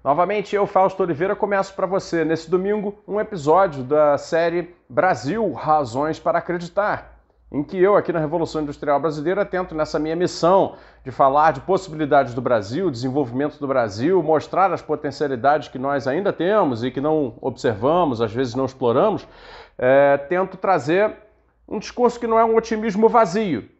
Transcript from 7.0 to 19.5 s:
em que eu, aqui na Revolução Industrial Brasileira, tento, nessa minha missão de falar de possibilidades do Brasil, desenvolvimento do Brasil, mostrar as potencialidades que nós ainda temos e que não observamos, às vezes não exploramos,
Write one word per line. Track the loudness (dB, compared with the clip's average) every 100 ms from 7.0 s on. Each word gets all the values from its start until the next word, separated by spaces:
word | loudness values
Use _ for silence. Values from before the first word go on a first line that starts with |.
| -8 -20 _ _ _
em | -8 -6
que | 2
eu, | 4 4
aqui | 2
na | -2
Revolução | -2 -2 -2 -4
Industrial | -6 -6 0 0
Brasileira, | 0 -2 -2 -2
tento, | -2 -4 -4 -4
nessa | -4 -2
minha | -2 0
missão | -2 0 4 4 2 -4 -20 _
de | -14
falar | 2 4 6 4
de | 2
possibilidades | -2 -2 -2 -6 2 4 2
do | -2
Brasil, | 0 0 0 -4 -4
desenvolvimento | -4 -4 -2 -2 -2 -4 -4
do | -2
Brasil, | 0 -2 -2 0 2
mostrar | 2 0 0 0 2
as | 0
potencialidades | -4 -4 -4 -4 -4 0 2 0 -2
que | -6
nós | -4 -2 -2
ainda | -2 -2
temos | -2 0 2 2 0
e | -4
que | -2
não | -2 0 -2 -6
observamos, | -8 -4 -4 0 0 2 0 0
às | -2
vezes | -2 -4 -2
não |
exploramos, | -6 -2 0 2 2 0 -8 -20 -20